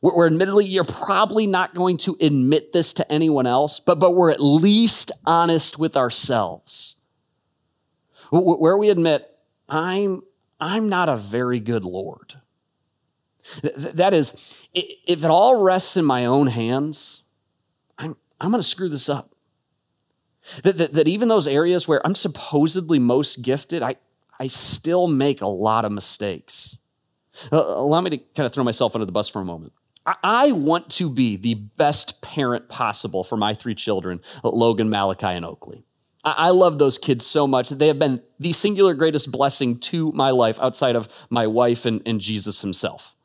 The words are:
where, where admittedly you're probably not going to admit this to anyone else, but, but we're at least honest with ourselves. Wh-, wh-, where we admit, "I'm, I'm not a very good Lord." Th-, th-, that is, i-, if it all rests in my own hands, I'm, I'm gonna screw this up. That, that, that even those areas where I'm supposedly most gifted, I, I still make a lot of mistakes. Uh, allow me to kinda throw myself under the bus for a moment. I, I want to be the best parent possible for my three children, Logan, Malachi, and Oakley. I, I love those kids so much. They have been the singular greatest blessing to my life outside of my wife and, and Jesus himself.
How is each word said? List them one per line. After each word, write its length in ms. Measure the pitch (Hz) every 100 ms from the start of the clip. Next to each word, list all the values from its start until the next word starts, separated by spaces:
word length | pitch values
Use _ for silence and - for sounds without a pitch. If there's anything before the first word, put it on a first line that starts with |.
where, 140 | 160
where 120 | 180 170
admittedly 380 | 160 190 202
you're 200 | 202 190
probably 600 | 170 - - 196 220 214 214
not 280 | 185 185
going 240 | 175 180 175
to 180 | - 175
admit 540 | 160 143 127 151 151
this 220 | 175 160
to 180 | - -
anyone 340 | 151 160 147 127
else, 320 | 123 147 -
but, 200 | - 156
but 140 | 180
we're 180 | 175 170
at 100 | 151
least 720 | 143 151 185 214 233 - - - -
honest 520 | 170 170 165 - -
with 200 | 156 147
ourselves. 960 | 123 - - 120 92 82 _ - - - _ _ _ _ _ _ _ _ _ _ _ _ -
Wh-, 80 | 165
wh-, 220 | 185 165
where 180 | 160 196
we 100 | 208
admit, 400 | 190 165 147 - _ _ _ _
"I'm, 540 | 147 170 190 202 185 - _ _ _
I'm 300 | 156 208 220
not 220 | 185 170
a 60 | 123
very 440 | 101 113 123 123
good 240 | 107 117
Lord." 560 | 92 92 98 - _ - _ _ _ _ _ _ _ _ _ _ - -
Th-, 120 | 151
th-, 200 | - 139
that 200 | 160 185
is, 440 | 185 139 - - - - 170
i-, 120 | - - -
if 180 | 175
it 60 | 160
all 320 | 165 220 254
rests 340 | 190 185 180 185
in 80 |
my 220 | 156 127 123
own 200 | 131 139
hands, 760 | 117 113 127 147 151 - - _ _ _ _ _ _ _ -
I'm, 180 | 151 - _ _
I'm 100 | 165
gonna 120 | 233
screw 260 | - - 185
this 200 | 147 -
up. 260 | 143 - _ _ _ _ _ _ _ _ _ _ _ - -
That, 140 | 190 180
that, 160 | 165
that 140 | 147 156
even 200 | 196 233
those 200 | 220 143
areas 400 | 139 170 180 170
where 160 | 147 -
I'm 80 |
supposedly 840 | 196 - 143 - 147 156 170 165 156
most 440 | 120 127 147 -
gifted, 400 | 123 135 - 165
I, 140 | 123 135 _ _ _ _
I 80 | 131
still 600 | - - - 156 180 180
make 360 | 143 139 139
a 40 | 98
lot 380 | 95 107 110
of 80 | 110
mistakes. 840 | 104 - - 104 87 _ - - - _ _ _ _ _ - -
Uh, 40 | 156
allow 420 | 110 76 139 160
me 100 | 180
to 80 | 147
kinda 320 | _ - 131
throw 140 | -
myself 300 | 123 113 120
under 120 | 117 104
the 60 |
bus 160 | 92 104
for 120 | 107
a 40 |
moment. 280 | 92 85 78 _ _ _ -
I, 100 | 185
I 300 | - 226 285
want 380 | 214 143 170 -
to 180 | - 170
be 260 | 127 123 98
the 180 | 110
best 680 | 110 104 _ 147 147 - -
parent 480 | - - 131 120 -
possible 560 | - 120 104 110 92
for 120 | 92 110
my 180 | 104
three 200 | 107 120
children, 460 | 104 - 98 92 87 - -
Logan, 460 | 117 117 117 110 110
Malachi, 360 | 107 98 92 104
and 200 | 90 85
Oakley. 380 | 82 - - _ _ _ _
I, 80 | 156
I 180 | - 165
love 280 | 185 180 151
those 200 | 143 127
kids 280 | - 127 -
so 200 | 156 143
much. 240 | 131 123
They 180 | 139 151
have 100 | 143
been 240 | 147 127 _ _
the 140 | 160
singular 420 | 165 208 202 196
greatest 380 | 147 160 151 139
blessing 460 | - 139 - 131 120
to 320 | - 170 160
my 180 | - 131
life 280 | 127 117 110
outside 340 | 131 - 135
of 140 | 117 107 - -
my 160 | 120 110
wife 400 | 110 120 117 123
and, 160 | 110 113
and 140 | 110
Jesus 400 | 95 107 98 101
himself. 540 | 101 90 92 67 - _